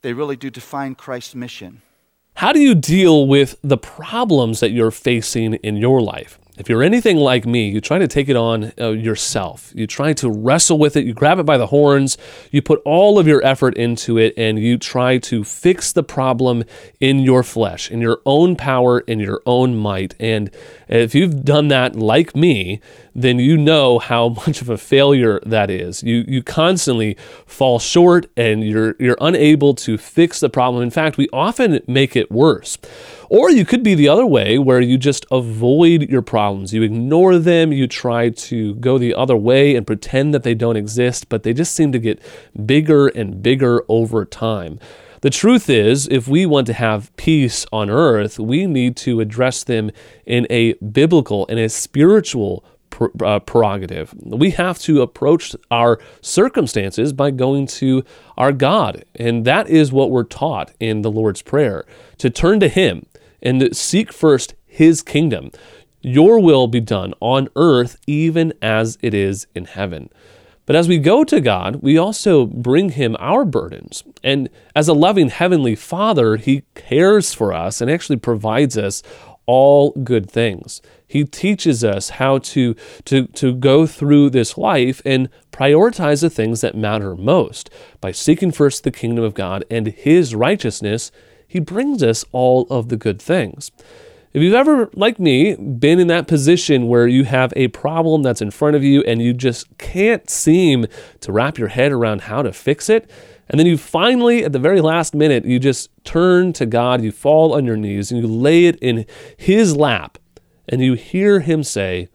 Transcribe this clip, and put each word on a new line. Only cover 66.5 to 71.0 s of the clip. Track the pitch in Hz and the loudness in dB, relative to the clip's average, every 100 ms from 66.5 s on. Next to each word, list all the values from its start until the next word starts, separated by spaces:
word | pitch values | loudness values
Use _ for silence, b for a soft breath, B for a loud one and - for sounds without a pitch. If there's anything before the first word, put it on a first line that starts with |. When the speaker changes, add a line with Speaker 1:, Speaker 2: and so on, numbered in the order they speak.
| 139 123 | 4 2
Speaker 2:
be | 117 | -2
done | 113 104 92 - | -2 -4 -6 -8
on | 113 131 135 - | -2 -2 -2 0
earth, | 165 131 123 - - | 4 4 0 -6 -6
even | 147 160 165 165 - | -2 0 0 -2 -4
as | 107 110 113 113 | -4 -2 -2 -4
it | - | -4
is | 101 98 101 - - | -2 -2 -4 -10 -14
in | 87 | -14
heaven." | - 98 82 - b b b b b _ | -10 -10 -10 -16 b b b b b _
But | 147 | 0
as | 170 | 2
we | |
go | 175 | 2